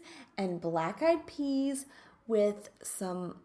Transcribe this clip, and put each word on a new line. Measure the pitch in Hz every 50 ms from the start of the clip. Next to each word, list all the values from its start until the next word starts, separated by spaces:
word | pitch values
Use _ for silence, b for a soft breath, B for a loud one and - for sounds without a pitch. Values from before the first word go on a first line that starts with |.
| B B B B B B B -
and | 196 185 175 170
black-eyed | 170 170 165 165 160 170 208 - 302 330 339 330 320
peas | - - - 285 277 277 269 269 277 277 269 269 B B B B B B B _
with | - 226 208 208 208 208 208 - - - _ -
some | - - - 196 185 180 180 180 175 - - -